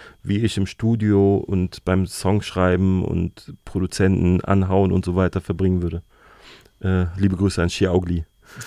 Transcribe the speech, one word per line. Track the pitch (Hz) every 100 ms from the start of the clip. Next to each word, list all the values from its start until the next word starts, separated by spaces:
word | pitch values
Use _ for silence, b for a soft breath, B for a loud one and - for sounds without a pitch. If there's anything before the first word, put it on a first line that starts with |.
| B B
wie | - 101
ich | 113 -
im | 98
Studio | - 113 113 107 101 98 98
und | - 95 90 - -
beim | 92 90
Songschreiben | - 98 104 - 92 92 90 95 92 -
und | 87 87 - - -
Produzenten | - - 90 - 95 92 87 90
anhauen | - 98 92 95 98
und | 90 90
so | 90
weiter | 90 95
verbringen | - 85 95 92
würde. | 85 82 - b b b b b b _
Äh, | 95 92 90 90
liebe | 98 92
Grüße | 98 90
an | 85
Shiaugli. | - 92 90 90 87 82 _ B B